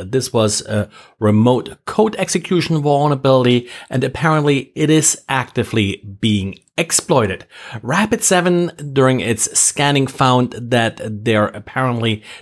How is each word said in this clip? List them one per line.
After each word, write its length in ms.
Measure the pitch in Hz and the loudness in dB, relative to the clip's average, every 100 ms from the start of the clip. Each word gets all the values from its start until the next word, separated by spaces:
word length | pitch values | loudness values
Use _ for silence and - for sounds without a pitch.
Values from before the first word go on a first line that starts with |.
This 280 | 92 131 - | -4 -4 -2
was 300 | 117 110 - | 0 0 0
a 260 | - 104 101 - - _ | -4 -4 -4 -10 -20 _
remote 560 | 107 107 120 123 - - | 2 4 4 2 -2 -12
code 320 | - - 220 214 | -6 0 0 0
execution 680 | 185 185 - 180 147 160 | -4 -4 0 -2 0 -2
vulnerability, 840 | 147 143 147 135 135 131 123 123 120 - - | 2 2 2 2 4 4 4 2 0 -14 -6
and 140 | 127 | -4
apparently 720 | 131 - 156 156 147 139 131 | -4 -2 0 2 2 0 -2
it 160 | - 151 | -4 2
is 320 | 156 143 - - | 2 2 -4 -4
actively 680 | 135 120 - 110 113 98 - 104 98 | -4 -2 -4 -2 0 -2 -4 -12 -4
being 400 | 113 104 95 - _ - | 0 0 -2 -10 _ -6
exploited. 680 | 165 - - 143 104 92 - - - 113 | -2 -4 0 2 2 -4 -12 -20 -16 -12
Rapid 420 | 110 170 214 220 | -4 0 0 0
seven, 480 | - 180 175 175 170 - 147 | 2 2 2 0 0 -6 -4
during 280 | 139 131 127 | 2 4 2
its 360 | 98 107 - - | 0 -2 -2 -2
scanning, 520 | - - 143 143 131 | -2 0 0 2 0
found 460 | - 131 123 123 110 | 2 2 4 0 -4
that 420 | 117 123 113 - | -2 0 0 -4
there 400 | 113 107 113 107 | -10 -6 0 2
are 40 | 104 | 0
apparently 720 | 104 - 131 131 120 113 107 - - | -4 -10 -4 -2 -2 -2 -4 -8 -20